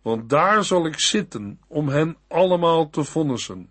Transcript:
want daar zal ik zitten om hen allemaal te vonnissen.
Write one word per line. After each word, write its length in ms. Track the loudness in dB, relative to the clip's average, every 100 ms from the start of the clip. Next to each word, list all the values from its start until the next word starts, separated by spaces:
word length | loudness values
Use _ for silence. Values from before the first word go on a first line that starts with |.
want 280 | -4 -4 0
daar 340 | 2 4 2
zal 220 | 2 0
ik 140 | 0 -2
zitten 600 | 0 0 -4 -10 -10 -12 _
om 200 | -4 0
hen 300 | 0 0 -4 _
allemaal 640 | 0 2 4 2 2 0
te 140 | -2
vonnissen. 680 | -2 -2 -2 -4 -8 -12 -16